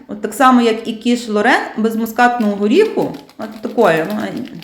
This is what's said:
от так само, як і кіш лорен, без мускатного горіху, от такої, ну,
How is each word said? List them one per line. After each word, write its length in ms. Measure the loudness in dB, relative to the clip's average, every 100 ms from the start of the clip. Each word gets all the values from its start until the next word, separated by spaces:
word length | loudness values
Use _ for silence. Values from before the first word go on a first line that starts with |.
| -16
от 140 | -10
так 120 | -8
само, 280 | 2 4 6
як 260 | 4 0 -4
і 60 |
кіш 340 | -4 0 -2 0
лорен, 340 | 0 2 2 0 -2
без 180 | -2 -2
мускатного 600 | -4 2 2 2 -2 0
горіху, 600 | 2 4 2 0 -4 -6 -16 -14
от 240 | -14 -10
такої, 440 | -6 2 2 2 0
ну, 340 | -4 -6 -8 -12 -14